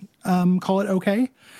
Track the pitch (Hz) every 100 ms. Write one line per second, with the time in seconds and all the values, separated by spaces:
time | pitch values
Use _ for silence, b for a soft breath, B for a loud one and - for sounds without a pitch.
0 | - _ - 180 180 180 - 190 202 190
1 | 202 208 254 B B